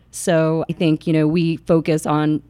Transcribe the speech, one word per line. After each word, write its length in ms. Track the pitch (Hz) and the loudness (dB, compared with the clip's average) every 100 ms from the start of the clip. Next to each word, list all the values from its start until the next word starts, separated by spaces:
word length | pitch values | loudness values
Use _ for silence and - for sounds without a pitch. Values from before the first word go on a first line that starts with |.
| _ | _
So 540 | - - 165 160 160 - | -6 0 2 2 -2 -4
I 40 | |
think, 320 | 160 165 156 - | -2 0 0 0
you 60 | |
know, 140 | 156 151 | 0 2
we 300 | 175 165 156 | 0 0 -2
focus 480 | - 165 156 156 - | 0 0 2 -2 -2
on 360 | 151 151 151 | 0 0 -2